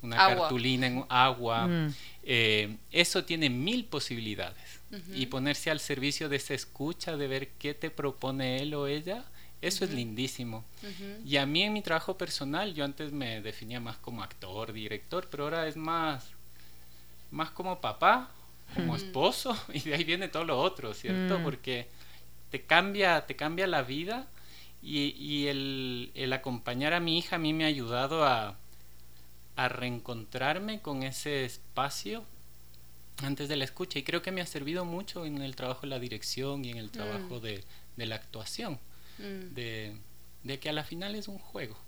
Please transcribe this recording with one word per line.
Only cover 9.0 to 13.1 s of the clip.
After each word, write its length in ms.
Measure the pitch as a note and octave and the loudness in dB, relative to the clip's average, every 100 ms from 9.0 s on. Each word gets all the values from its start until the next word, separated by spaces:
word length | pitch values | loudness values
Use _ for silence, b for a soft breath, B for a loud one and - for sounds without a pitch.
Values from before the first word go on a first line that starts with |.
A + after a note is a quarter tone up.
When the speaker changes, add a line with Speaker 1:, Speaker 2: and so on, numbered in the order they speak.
| D#3+ G#3+ B3+ B B - | -2 -6 -6 B B -4
Speaker 1:
eso 200 | E3 F3+ | -2 2
es 60 | F#3+ | 0
Speaker 2:
Ujú. 80 | C#3 | 0
Speaker 1:
lindísimo. 680 | A#2 A2 C3 - B2 A2+ - - | -2 0 -2 0 -4 -6 -8 -12
Speaker 2:
Ujú. 420 | G3+ F3+ G3 G#3 A3+ | -10 -8 -8 -8 2
Speaker 1:
Y 100 | C#3+ | 4
a 100 | C#3 | 6
mí 160 | D#3 | 6
en 100 | G#3 | 6
mi 80 | G#3+ | 2
trabajo 360 | G3+ D#3+ - F#3 | 2 2 2 -2
personal, 560 | E3+ - C#3 D#3 G#3 D#3 | -2 -2 0 0 0 0
yo 100 | C#3+ | -2
antes 260 | C3+ D3+ | -2 -4